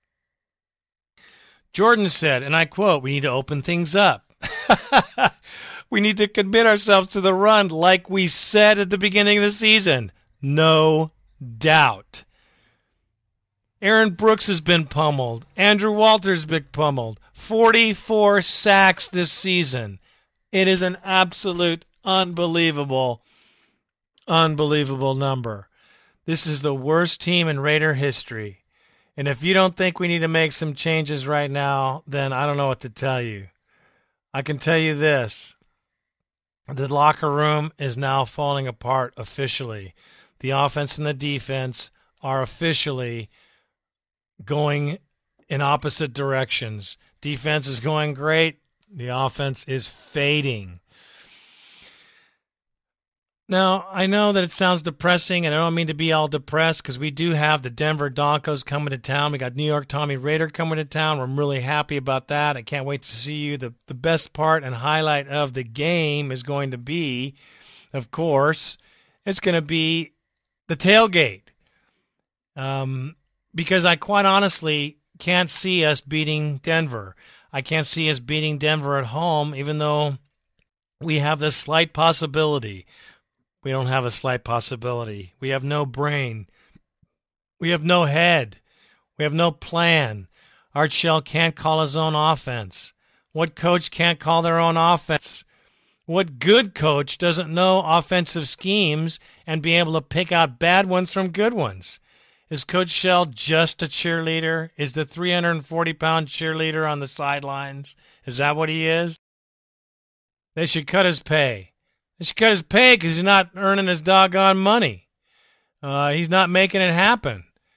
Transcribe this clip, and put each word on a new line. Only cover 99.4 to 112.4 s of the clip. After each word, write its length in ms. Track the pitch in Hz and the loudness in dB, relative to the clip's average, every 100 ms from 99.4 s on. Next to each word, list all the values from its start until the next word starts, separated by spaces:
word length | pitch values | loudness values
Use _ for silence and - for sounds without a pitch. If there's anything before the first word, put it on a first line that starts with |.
| - | -6
and 160 | 160 | -4
be 120 | 156 | 2
able 180 | 170 165 | 2 2
to 100 | 160 | -2
pick 300 | 139 165 170 | -2 -4 0
out 260 | 175 160 120 | 2 0 0
bad 280 | 170 185 190 | 2 4 4
ones 260 | 185 180 | 0 -2
from 200 | - 185 | -4 -4
good 220 | 180 220 | 0 -2
ones? 460 | 233 127 92 - - _ _ _ _ _ | 0 -6 -6 -12 -12 _ _ _ _ _
Is 140 | 147 | -6
Coach 260 | - 180 180 | -2 -2 0
Shell 360 | - 185 180 175 | -2 2 2 2
just 580 | 117 - 160 165 - | -4 0 2 2 0
a 40 | 160 | -6
cheerleader? 840 | - 175 165 160 160 160 160 160 - | -4 -2 -2 -2 -2 -2 -4 -6 -8
Is 160 | 147 | -8
the 100 | 147 | -6
three 300 | 147 165 180 | -8 -6 -2
hundred 320 | 175 170 165 135 | 0 0 -2 -4
forty 260 | 160 165 | -4 -4
pound 380 | 160 160 160 147 | -2 0 0 -2
cheerleader 600 | - 160 160 160 156 156 | -6 -6 -2 -4 -2 -4
on 100 | 147 | -4
the 80 | 139 | -8
sidelines? 880 | - 143 143 139 139 139 139 139 - _ _ - | -8 -4 -4 -6 -10 -10 -12 -16 -18 _ _ -8
Is 120 | 123 | -2
that 180 | 143 147 | 0 0
what 140 | 160 | -2
he 180 | 160 160 | -2 0
is? 300 | 165 170 160 _ _ _ _ _ _ _ _ _ _ _ _ _ - | 0 -2 -6 _ _ _ _ _ _ _ _ _ _ _ _ _ -6
They 100 | 165 | -4
should 220 | 160 139 | -4 -2
cut 180 | 185 185 | 2 2
his 140 | 165 | 0
pay. 540 | - 151 139 107 92 _ _ _ _ _ | 0 0 0 -2 -14 _ _ _ _ _
They 80 | 170 | -10
should 100 | |
cut 140 | - | 2